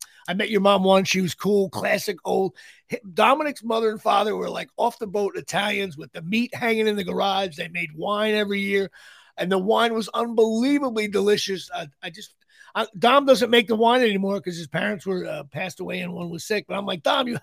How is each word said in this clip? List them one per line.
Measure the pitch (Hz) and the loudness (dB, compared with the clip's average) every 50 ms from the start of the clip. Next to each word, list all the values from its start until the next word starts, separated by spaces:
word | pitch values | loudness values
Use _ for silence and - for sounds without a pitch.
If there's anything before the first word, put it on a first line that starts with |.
| - - _ - - | -20 -20 _ -14 -8
I | - 180 | -6 -4
met | 202 208 208 | -2 -2 0
your | 220 196 | 2 4
mom | 190 196 202 190 190 | 4 4 4 4 6
once. | 190 190 190 190 - | 6 6 6 4 2
She | - 190 | 0 0
was | 185 156 - | -2 -2 -4
cool, | - - 190 208 202 190 180 | -2 0 2 2 2 2 0
classic | - - 202 202 214 196 - 214 190 - - | -4 -4 -2 0 -2 -2 -2 -4 -8 -6 -4
old. | 190 190 190 190 190 - - - - - _ _ - | -2 0 0 0 -2 -4 -10 -20 -20 -20 _ _ -10
H-, | - - - 190 165 | -10 -10 -10 -6 -2
Dominic's | 208 214 226 277 311 302 294 - - | 2 4 4 4 2 0 -4 -6 -8
mother | 214 233 226 226 226 220 | -6 -4 -2 0 0 -2
and | 220 214 | -2 -2
father | - 214 202 196 208 214 196 | 0 2 2 2 2 0 -2
were, | 185 180 175 | -4 -6 -6
like, | 170 170 170 - _ | -6 -8 -10 -10 _
off | - - 233 - - | -2 -2 -2 -2 -4
the | 226 | -10
boat | 196 175 208 202 190 170 | -6 -4 -2 -2 -2 -4
Italians | 180 151 - - 180 202 208 202 202 196 190 139 | -8 -8 -4 -4 -2 -2 0 -2 -2 -4 -6 -8
with | 143 131 - - | -12 -16 -16 -14
the | 170 | -12
meat | 160 170 214 233 247 233 - | -6 -2 0 0 0 -2 -4
hanging | - 247 226 226 220 220 | -4 -2 0 0 2 2
in | 214 208 | 0 0
the | 202 185 | -2 -2
garage. | 180 185 185 196 196 190 196 196 185 143 | -4 -2 0 0 0 0 -2 -2 -4 -6
They | 160 170 | -8 -10
made | 165 170 175 170 151 151 | -10 -8 -8 -8 -8 -8
wine | 156 175 202 208 208 214 214 214 | -6 -4 -4 -2 0 0 0 0
every | 214 208 202 202 196 | 0 0 0 -2 -2
year, | 196 196 196 196 196 180 _ - - - - - - _ - | -2 0 0 0 -2 -2 _ -16 -20 -20 -20 -20 -20 _ -8
and | - 170 180 | -4 -2 0
the | 208 | 0
wine | 190 185 214 220 220 233 233 226 | 2 2 2 4 4 4 2 2
was | 226 214 - - | -2 -4 -4 -4
unbelievably | 226 233 240 226 233 220 226 220 226 247 277 285 285 285 254 226 220 208 208 | -4 -4 0 4 4 4 4 4 2 2 2 2 2 0 0 -2 -2 -2 0
delicious. | 196 196 196 208 208 - - 196 190 170 - - 175 | 0 0 2 2 2 2 0 -4 -6 -6 -8 -10 -10
I, | 175 170 143 _ _ | -10 -10 -10 _ _
I | 190 180 | -14 -14
just, | 160 214 - - _ _ _ _ _ _ - - - | -14 -14 -20 -20 _ _ _ _ _ _ -18 -10 -6
I, | 202 226 - - | -6 -6 -6 -4
Dom | 175 185 240 262 285 277 | 2 4 6 6 6 6
doesn't | 269 262 190 240 220 | 6 4 4 4 4
make | 240 240 233 | 4 4 4
the | - 226 | 2 2
wine | 214 226 226 247 254 | 2 4 4 4 4
anymore | 247 220 196 190 196 196 202 196 | 4 2 2 0 0 -2 -2 -4
'cause | - 185 170 | -4 -6 -8
his | 170 170 | -10 -10
parents | - - 170 196 208 214 160 - | -6 -4 -2 -2 -2 -4 -4 -4
were, | 190 190 180 165 | -4 -4 -4 -4
uh, | 160 151 151 143 | -6 -8 -10 -10
passed | 139 - 147 185 180 - - | -10 -8 -8 -8 -8 -8 -10
away | 180 170 180 185 | -10 -8 -6 -6
and | 180 175 175 | -6 -8 -8
one | 175 175 170 | -8 -8 -8
was | 170 165 - | -8 -8 -6
sick. | - 214 202 - | -4 -4 -4 -4
But | - 180 | -4 -6
I'm | 202 208 | -6 -4
like, | 196 190 160 - | -6 -6 -2 0
"Dom, | 277 285 277 254 | 2 2 2 0
you | 240 240 - | -2 -2 -4